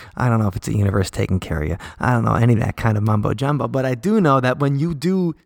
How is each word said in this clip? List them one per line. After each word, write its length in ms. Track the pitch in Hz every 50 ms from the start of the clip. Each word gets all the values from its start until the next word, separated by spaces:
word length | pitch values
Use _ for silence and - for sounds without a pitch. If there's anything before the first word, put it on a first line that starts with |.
| - - -
I 140 | - 120 127
don't 100 | 117 113
know 80 | 110 101
if 80 | 95
it's 120 | 107 - -
the 100 | 113 107
universe 320 | 101 98 98 104 92 -
taking 300 | - - 107 - 98 90
care 240 | - - 82 80 76
of 40 | 80
you. 100 | 85 82 - - - -
I 120 | - -
don't 120 | 123 120 110
know 120 | 113 107
any 180 | 98 117 120 120
of 60 | 104
that 180 | - - - -
kind 200 | - 113 107 107
of 60 | 104
mumbo 300 | 110 107 104 104 104 107
jumbo, 340 | 107 135 139 147 139 120 120
but 160 | 120 135 131
I 120 | 131 127
do 260 | 120 113 190 220 226
know 180 | 185 151 135 135
that 200 | 127 127 127 147
when 180 | 143 139 143 139
you 160 | 151 170 170
do 400 | 135 135 175 190 190 180 170 151 - _